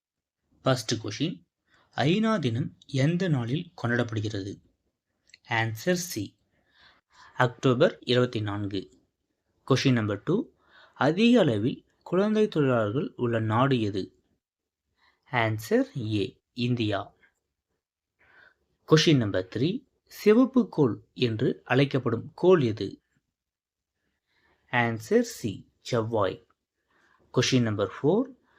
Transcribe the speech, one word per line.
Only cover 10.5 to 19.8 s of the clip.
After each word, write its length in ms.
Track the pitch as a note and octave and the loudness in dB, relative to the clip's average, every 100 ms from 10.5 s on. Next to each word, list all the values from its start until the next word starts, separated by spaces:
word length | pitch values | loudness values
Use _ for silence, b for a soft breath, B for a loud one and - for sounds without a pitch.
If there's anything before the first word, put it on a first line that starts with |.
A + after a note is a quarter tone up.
| _ b b b | _ b b b
அதிக 460 | - B2+ E3+ A#3 A#3+ | -2 0 4 4 6
அளவில் 400 | D#3+ G#2+ A#2 - _ _ | 4 2 -2 -4 _ _
குழந்தை 460 | - F3 G#3 G#3+ G#3+ | -4 0 0 2 0
தொழிலாளர்கள் 640 | E3 C3+ A#2+ G#2+ A#2+ G#3 - | 2 2 2 0 -2 -6 -4
உள்ள 240 | A#2+ A2+ | -2 0
நாடு 400 | A2 A2 C3 B2+ | 0 2 2 2
எது? 240 | G#2+ F#2+ F2 _ _ _ _ _ _ _ _ _ _ _ _ | 0 -4 -8 _ _ _ _ _ _ _ _ _ _ _ _
ஆன்சர் 580 | B2+ A2+ G#2+ - A#3 - - G#2+ G#2 | -2 0 -2 0 0 0 -6 -4 -2
ஏ, 240 | F#2+ - _ | -4 -8 _
இந்தியா. 460 | - A#2+ A#2+ G#2+ G2 G2 _ _ _ _ _ _ _ _ _ _ _ b b b b _ _ - | -6 -2 0 -2 -4 -8 _ _ _ _ _ _ _ _ _ _ _ b b b b _ _ 2
கொஸ்டின் 320 | D#3 E3+ C#3+ | 4 6 4
நம்பர் 260 | A2 F#2+ F2+ | 2 -2 -4
த்ரீ, 160 | G#2+ D3 A#3 | -4 -2 -4